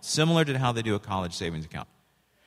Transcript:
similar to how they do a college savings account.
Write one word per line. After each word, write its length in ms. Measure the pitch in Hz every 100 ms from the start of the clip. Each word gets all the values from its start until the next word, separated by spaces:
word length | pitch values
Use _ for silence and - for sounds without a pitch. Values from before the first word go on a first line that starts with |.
similar 420 | - 147 160 165
to 160 | 151 131
how 140 | 127
they 80 | 117
do 140 | 110 104
a 40 |
college 340 | - 95 90
savings 300 | - 85 80
account. 240 | 78 78 - _ _ _ _ _